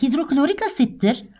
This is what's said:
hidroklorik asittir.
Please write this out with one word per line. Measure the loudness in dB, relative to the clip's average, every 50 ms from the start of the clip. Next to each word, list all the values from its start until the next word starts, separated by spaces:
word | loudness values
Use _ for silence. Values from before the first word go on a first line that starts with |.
| -2
hidroklorik | 0 0 0 -2 0 0 2 2 2 0 -2 -4
asittir. | -4 0 0 0 0 0 0 0 0 0 -2 -6 -14 -20 -20